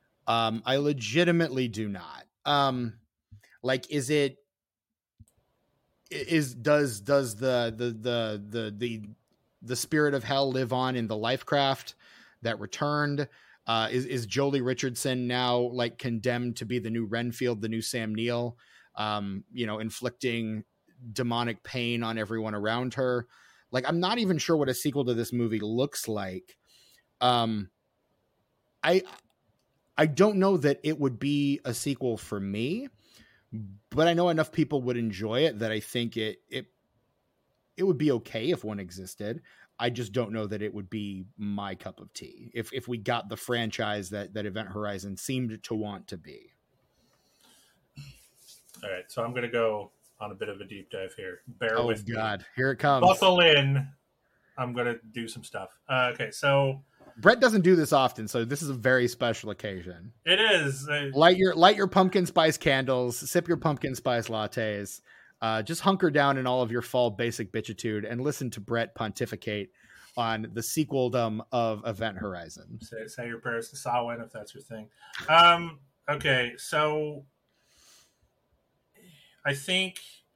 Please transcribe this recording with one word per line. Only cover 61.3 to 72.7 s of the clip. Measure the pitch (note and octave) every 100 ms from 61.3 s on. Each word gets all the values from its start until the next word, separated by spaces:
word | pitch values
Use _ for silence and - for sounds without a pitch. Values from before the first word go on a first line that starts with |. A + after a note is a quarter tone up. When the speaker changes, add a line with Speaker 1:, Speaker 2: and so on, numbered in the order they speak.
| F#3
Speaker 1:
your, | F#3
light | D#3+ F#3 G#3
your | F#3+
pumpkin | G3 F#3 F#3+ F3
spice | F3 D#3+ -
candles, | D#3 C3+ C3 B2+ B2 A#2 C#3
sip | F3 E3+
your | E3
pumpkin | D#3+ C#3+ C#3+
spice | B2 C3+ A#2+ A2
lattes, | A2 G#2 - A2 G2+ G2+ - - - - _
uh, | A2+ A2
just | A2 E3
hunker | G3 F#3+ F3
down | C#3+ C#3 C3+
in | B2+
all | B2+
of | A#2
your | A#2+
fall | - B2+ A#2+
basic | G2 A#2+ - G2+
bitchitude | A2+ A2 G#2 A2+ G#2+ G#2
and | A#2+
listen | C#3+ - B2+
to | G#2+
Brett | G2+ A#2 A2
pontificate | - A2 - A#2+ G#2+ - G#2 G2 _ - - - -
on | A2+ A2 A2
the | A#2
sequeldom | - D#3+ D3+ C3+ B2 B2 A2+ G#2+ -
of | A#2+ A2+ G#2 A2
Event | G2+ A2+ F#2
Horizon. | G#2 F2 E2 - -